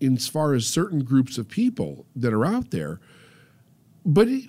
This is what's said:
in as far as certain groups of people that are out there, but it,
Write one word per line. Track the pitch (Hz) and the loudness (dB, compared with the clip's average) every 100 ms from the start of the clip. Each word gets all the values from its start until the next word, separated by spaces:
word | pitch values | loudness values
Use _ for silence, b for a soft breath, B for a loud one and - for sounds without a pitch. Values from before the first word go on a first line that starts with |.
in | 135 127 | 0 0
as | - | -2
far | 156 151 | -2 0
as | 131 113 | 2 0
certain | - 196 160 | 0 0 -2
groups | 123 135 127 - | 2 2 2 -2
of | 117 | -6
people | - 247 233 76 69 - - | -2 0 0 -6 -8 -14 -4
that | 120 | -2
are | 107 143 | 0 0
out | 240 247 | -2 -4
there, | 87 76 82 b b b b b b b _ _ _ | -6 -6 -10 b b b b b b b _ _ _
but | - 151 233 | 2 4 4
it, | 262 | 2